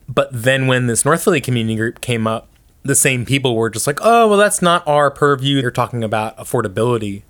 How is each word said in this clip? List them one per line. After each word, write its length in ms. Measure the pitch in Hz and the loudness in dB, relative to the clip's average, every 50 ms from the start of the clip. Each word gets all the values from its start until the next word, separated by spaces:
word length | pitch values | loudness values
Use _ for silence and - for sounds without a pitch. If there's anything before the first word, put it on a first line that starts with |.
| _ - | _ -4
But 220 | 127 147 - - | -2 -2 -2 -2
then 340 | 131 117 110 127 135 135 131 | -4 -2 0 0 2 2 2
when 220 | 131 127 123 123 120 | 2 2 2 0 0
this 160 | 113 - - | 0 0 0
North 180 | 139 160 165 | 0 0 2
Philly 180 | - 214 175 135 | 2 0 0 0
community 360 | - 127 127 117 110 110 110 | 0 -2 -2 -2 -2 -2 -2
group 240 | 107 110 120 - - | -2 -4 -4 -6 -8
came 260 | - - 120 113 110 | -6 -4 -2 -2 -2
up, 220 | 110 110 117 - _ _ _ _ _ _ _ - | -2 -4 -6 -8 _ _ _ _ _ _ _ -4
the 120 | 131 135 | -2 0
same 280 | - - 139 131 123 110 | 2 2 2 0 0 0
people 300 | - 135 135 127 127 117 | 0 0 0 2 0 0
were 160 | 113 113 113 | 0 0 -2
just 160 | 107 113 - | -2 -4 -4
like, 140 | 147 147 - | -4 -4 0
"Oh, 240 | - 220 233 233 226 | 2 4 4 6 4
well, 120 | 214 202 196 | 4 4 4
that's 220 | 208 202 - - | 4 2 2 0
not 220 | 180 175 170 170 - 151 | 0 2 0 0 0 0
our 200 | 147 147 147 139 | 2 2 2 2
purview. 520 | - - 151 143 143 123 135 139 139 139 | 2 2 2 2 2 0 0 0 0 0
You're 100 | 123 123 | 0 -2
talking 320 | - 131 120 104 123 120 | -2 -2 -4 -2 -4 -4
about 340 | 110 104 113 107 110 110 - | -4 -2 -2 -4 -4 -6 -8
affordability. 840 | - 110 - - 120 107 101 92 113 117 123 120 110 104 101 98 104 - | -12 -8 -6 -4 -4 -4 -4 -2 -2 0 0 0 -2 -4 -6 -8 -10 -14